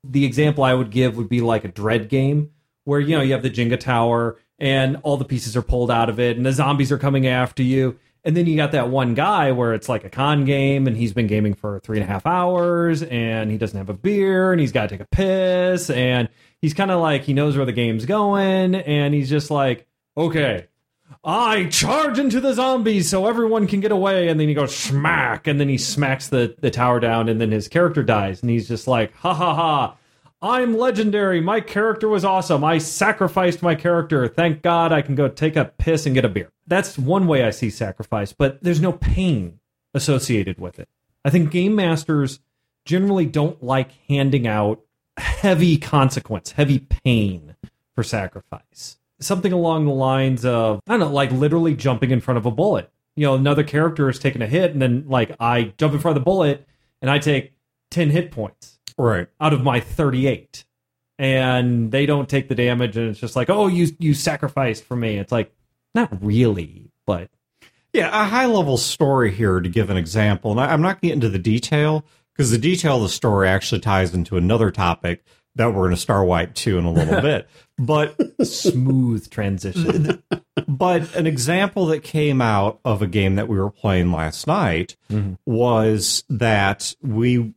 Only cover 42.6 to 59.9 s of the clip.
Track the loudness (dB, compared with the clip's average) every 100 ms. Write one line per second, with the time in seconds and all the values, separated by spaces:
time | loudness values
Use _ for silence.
42.6 | _ _ -2 0 2 0 0 0 -2 -4
43.6 | -4 -2 -2 _ -4 0 2 4 4 4
44.6 | 0 -2 _ _ _ -8 -6 0 2 6
45.6 | 6 4 2 2 4 0 -6 -10 -6 0
46.6 | 2 2 0 -2 2 2 0 -4 -14 -20
47.6 | -20 _ _ -6 -4 -4 -6 -12 -16 -18
48.6 | _ -20 -20 -20 _ _ -4 -2 0 2
49.6 | 0 2 0 2 2 2 2 0 0 2
50.6 | 0 -2 -2 0 2 0 0 2 2 2
51.6 | 2 0 -2 0 0 0 0 -2 -2 0
52.6 | 0 0 -4 _ _ -2 2 2 2 2
53.6 | 2 0 0 2 0 0 -2 -2 -2 2
54.6 | 2 2 0 0 0 0 0 -2 0 0
55.6 | -2 -2 -2 0 0 0 2 2 2 0
56.6 | -8 _ _ _ 0 0 2 -2 -4 _
57.6 | _ _ _ -2 2 0 -2 -8 -10 -12
58.6 | -20 _ -14 -2 0 0 -4 _ 0 2
59.6 | 2 0 -4